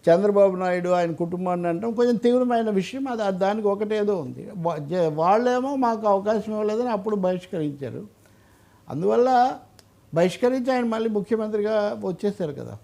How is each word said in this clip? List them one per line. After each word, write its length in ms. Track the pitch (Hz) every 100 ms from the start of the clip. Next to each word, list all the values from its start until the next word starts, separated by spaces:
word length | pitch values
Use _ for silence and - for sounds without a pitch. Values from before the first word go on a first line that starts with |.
| -
చంద్రబాబు 460 | 170 208 202 196 185
నాయుడు 340 | 185 180 180
ఆయన 220 | 180 170
కుటుంబాన్ని 560 | 160 170 180 185 180 175
అనటం 260 | 170 226
కొంచెం 220 | 233 240 233
తీవ్రమైన 540 | 240 247 247 233 220
విషయం. 380 | 196 180 262 269
అది, 160 | 233
అది 140 | 202 190
దానికి 300 | 190 214 202
ఒకటేదో 480 | 202 214 214 208 190
ఉంది. 340 | 127 127 - 208
వా-, 200 | 165 156
జ-, 360 | 143 180 165
వాళ్ళేమో 640 | 151 170 214 247 247 262 277
మాకు 320 | 240 220 214
అవకాశం 440 | 196 202 220 208
ఇవ్వలేదని 380 | 214 214 220 247
అప్పుడు 260 | 214 208 208
బహిష్కరించారు. 920 | 185 185 - 180 151 139 127 117 214 _ _ _ _ _ _ _ -
అందువల్ల 640 | 139 190 226 254 247 254 294 - - _ _ _
బహిష్కరించి 600 | 156 180 180 247 262 254
ఆయన 120 | 254 240
మళ్ళీ 240 | 220 226
ముఖ్యమంత్రిగా 920 | 208 202 226 214 214 208 214 208 220
వచ్చేసారు 480 | 196 180 202 196 165
కదా. 260 | 135 117 107